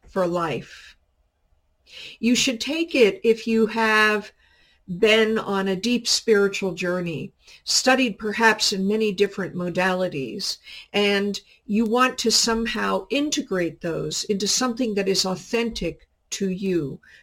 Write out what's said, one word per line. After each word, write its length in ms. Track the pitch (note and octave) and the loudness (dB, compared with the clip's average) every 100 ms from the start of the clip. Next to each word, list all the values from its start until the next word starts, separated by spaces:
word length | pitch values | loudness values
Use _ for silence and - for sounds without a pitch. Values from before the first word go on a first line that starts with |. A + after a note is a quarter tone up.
| - | -8
for 180 | F#3+ F3 | -2 -2
life. 680 | F3 E3 - - - - - _ _ _ _ _ _ _ _ _ - - - | -2 -2 -6 -8 -20 -20 -20 _ _ _ _ _ _ _ _ _ -20 -20 -2
You 160 | A3 B3 | 0 2
should 240 | - A3+ | 0 -2
take 360 | - E4 E4 C#4+ | -4 -4 0 4
it 260 | G#3 G3 | 4 4
if 240 | A3+ A3+ A#3 | 0 0 2
you 200 | A3+ A3 | 2 2
have 640 | A3+ A3 G#3+ G#3+ G#3+ G3+ _ _ _ _ _ - F3 | 2 2 4 4 2 -4 _ _ _ _ _ -10 2
been 380 | G#3+ A3 A3 A3 | 4 6 4 0
on 300 | - G3 G3 | -2 -2 0
a 80 | F#3+ | -2
deep 320 | A3+ A#3+ A#3+ | 0 -2 0
spiritual 680 | - - G#3 G3+ G3 F#3+ | -2 4 4 4 0 -6
journey, 600 | E3+ F3+ F3+ F3 D3 - _ _ - - | -4 -4 -2 -4 -6 -10 _ _ -16 -2
studied 520 | - B3+ B3+ B3 - | 0 4 4 2 -2
perhaps 540 | G#3+ G#3 A3+ A3 - | -6 2 4 4 0
in 160 | G3 F#3+ | 0 0
many 240 | A3 G#3+ | 2 0
different 420 | F#3+ G3+ - F3 | 0 0 -2 -8
modalities, 1040 | F3+ F3+ F3 F#3 F#3 F#3 D3+ C3 G3+ - - - - - | -6 -4 0 0 0 -2 -4 -8 -6 -8 -8 -12 -20 -4
and 480 | G3+ G3+ G3+ G3+ G3 _ _ - | 0 2 2 0 -4 _ _ -2
you 200 | G#3 A3+ | 0 2
want 320 | A#3+ B3+ B3 | 2 2 2
to 140 | A#3 | 0
somehow 760 | A3 A#3 A3+ A3+ A3 G3 F#3+ - | 2 2 0 -2 -2 -2 -2 -2
integrate 720 | C#4 D4+ D4+ - F#3+ E3+ - | -2 0 -2 -2 -2 -2 -4
those 420 | E3+ D#3 D3+ D3+ - | -6 -4 -4 -6 -4
into 220 | G3+ G3+ | -2 0
something 480 | - B3+ A#3 A#3+ G3+ | 0 0 -2 -2 -2
that 140 | F#3+ | 0
is 160 | F#3 F#3+ | 0 -2
authentic 840 | F#3 - A#3 A#3 A3+ E3+ - _ _ - | -4 -4 -4 -2 -4 -8 -8 _ _ -12
to 200 | - G3 | -6 -4
you, 500 | F#3 G3 F3 C#3 - - - | -2 -2 -2 -2 -10 -18 -20